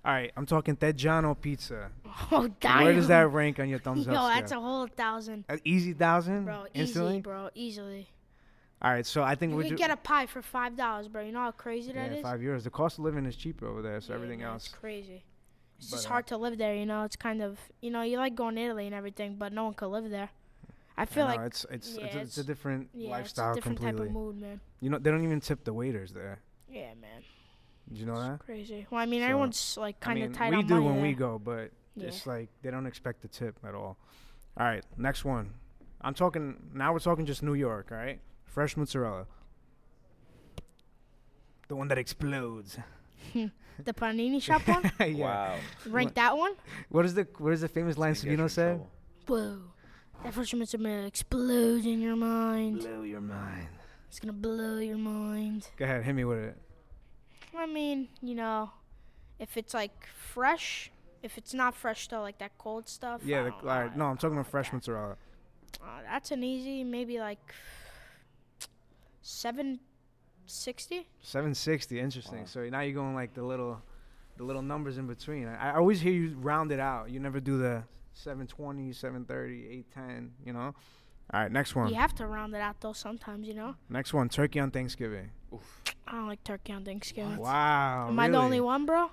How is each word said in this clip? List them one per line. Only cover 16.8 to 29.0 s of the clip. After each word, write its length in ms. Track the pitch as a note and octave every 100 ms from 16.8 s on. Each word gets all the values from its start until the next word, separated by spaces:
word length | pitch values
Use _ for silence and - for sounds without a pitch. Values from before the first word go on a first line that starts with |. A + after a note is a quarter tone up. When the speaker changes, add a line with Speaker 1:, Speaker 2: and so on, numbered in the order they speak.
| G#3
Speaker 2:
know? 180 | G#3+
It's 120 | G#3+ -
kind 260 | A#3 A3
of, 160 | G3+ G3+ - -
you 80 | A#3+
know, 120 | A#3
you 160 | A#3 B3
like 180 | C4 A#3
going 200 | A#3 A3+
to 60 |
Italy 240 | A#3+ A3 G3+
and 80 | G3+
everything, 400 | G3+ G3+ G#3 G3+
but 160 | G3+
no 100 | G#3+ A3
one 80 |
could 140 | G#3 G3
live 220 | G#3 A3
there. 200 | G3+ G3+ - - - - - - -
I 80 | A3
feel 200 | C#4+ C#4
Speaker 1:
I 100 | A#3
know, 60 |
Speaker 2:
like 60 | A#3
Speaker 1:
it's, 180 | - -
it's, 260 | B2 A#3 A3+
Speaker 2:
yeah, 80 | G3+
Speaker 1:
it's 100 | -
a, 40 |
it's 180 | A#2+ D3
a 20 |
Speaker 2:
it's, 60 | C#3
Speaker 1:
different 420 | C#3 C#3 C3 C3
Speaker 2:
yeah, 180 | B2 A2+
Speaker 1:
lifestyle 400 | B2 A#2+ - A#2
Speaker 2:
it's 60 | A#2
a 20 |
different 180 | A#2+ A#2
Speaker 1:
completely. 280 | A#2 A2 G#2+
Speaker 2:
type 80 | G#2+
of 60 |
mood, 200 | G#2+ G2+
man. 180 | G2+ G2+ - -
Speaker 1:
You 80 | C3
know, 80 | D3
they 100 | D3+
don't 120 | D#3
even 160 | E3 D3+
tip 240 | - D3
the 100 | -
waiters 380 | A2 B2+ A2 F#2+
there. 280 | F#2+ G2 G2 - - -
Speaker 2:
Yeah, 240 | B3+ B2 A2+
man. 200 | G#2+ A2+ - - - - - - -
Speaker 1:
Did 80 | G#2+
you 80 | A2+
know 80 |
Speaker 2:
It's 140 | A#2 B2+
Speaker 1:
that? 120 | C#3+
Speaker 2:
crazy. 460 | - A3 G#3+ G#3 G3+
Well, 100 | A#3